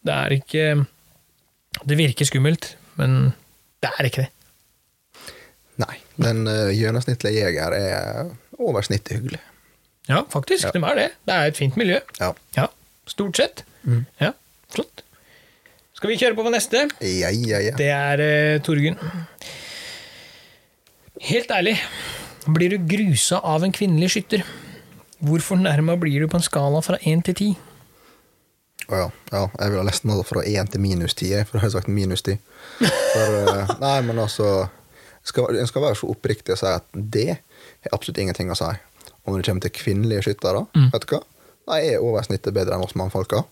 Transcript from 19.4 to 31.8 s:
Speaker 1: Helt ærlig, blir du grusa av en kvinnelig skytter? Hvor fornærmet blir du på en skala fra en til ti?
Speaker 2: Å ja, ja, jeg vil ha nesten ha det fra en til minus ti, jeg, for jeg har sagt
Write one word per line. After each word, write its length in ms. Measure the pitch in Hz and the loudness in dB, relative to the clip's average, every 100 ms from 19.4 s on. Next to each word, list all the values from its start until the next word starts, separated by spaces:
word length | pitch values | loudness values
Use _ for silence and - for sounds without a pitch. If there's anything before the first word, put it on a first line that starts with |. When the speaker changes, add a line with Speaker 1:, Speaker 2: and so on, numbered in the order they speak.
| - - - - - - - - - - - - _ _ _ _ - - | -18 -16 -16 -16 -14 -16 -18 -20 -20 -20 -20 -20 _ _ _ _ -20 -16
Speaker 1:
Helt 260 | - 151 - | -2 -2 0
ærlig, 260 | 208 180 214 - - - - - - - | 2 2 0 -2 -10 -10 -12 -14 -8 0
blir 220 | 156 175 | 4 4
du 80 | 202 | 2
grusa 600 | 165 190 208 131 - 180 | 0 2 2 2 2 0
av 180 | 180 156 | 0 0
en 80 | 185 | 0
kvinnelig 380 | 180 202 160 180 | 0 2 4 2
skytter? 320 | 208 - 214 175 - - - - - - - | 0 -2 -2 -2 -12 -18 -20 -20 -20 -20 -4
Hvor 160 | 147 165 | 0 0
fornærmet 560 | - 185 185 147 160 175 | 2 2 4 4 2 2
blir 200 | 165 139 | 2 0
du 60 | 156 | 2
på 100 | 175 | 0
en 20 | |
skala 380 | 165 - 143 147 | 0 0 2 2
fra 140 | - 180 - | 0 -2 2
en 160 | 160 | 2
til 120 | 170 180 | 2 0
ti? 120 | 208 190 - - - _ - _ _ _ _ _ _ _ - | 0 -2 -6 -20 -20 _ -20 _ _ _ _ _ _ _ -4
Speaker 2:
Å 60 | 95 | -2
ja, 60 | 90 - - | -2 -6 -6
ja, 120 | 101 104 - | -2 -2 -2
jeg 100 | 104 | -2
vil 80 | 101 | 0
ha 60 | 98 | 0
nesten 240 | - - | 0 0
ha 60 | 104 | 0
det 80 | - | 0
fra 160 | 104 | -2
en 240 | 92 101 98 | 0 0 -2
til 100 | 98 | 0
minus 320 | 98 90 85 | 0 0 0
ti, 140 | - 92 | -2 0
jeg, 160 | 98 104 | 0 0
for 140 | 110 | 0
jeg 80 | 104 | 0
har 60 | |
sagt 160 | 92 | 0